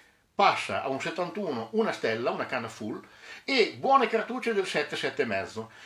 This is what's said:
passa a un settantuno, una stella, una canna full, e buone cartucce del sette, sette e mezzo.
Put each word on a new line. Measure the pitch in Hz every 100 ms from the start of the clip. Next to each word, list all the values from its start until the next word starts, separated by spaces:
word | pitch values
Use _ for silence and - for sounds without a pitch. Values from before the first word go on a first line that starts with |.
| _ _ _ -
passa | 190 139 - 98
a | -
un | 135
settantuno, | 165 180 175 214 185 117 113
una | 220 202
stella, | - 120 113 139
una | 190 123
canna | 127 113
full, | - 110 185 - - - -
e | - 262 180 120
buone | 214 277 220
cartucce | 226 - 247 233
del | 202 185
sette, | 165 143 156
sette | 139 135
e | 120
mezzo. | 98 90 113 110 -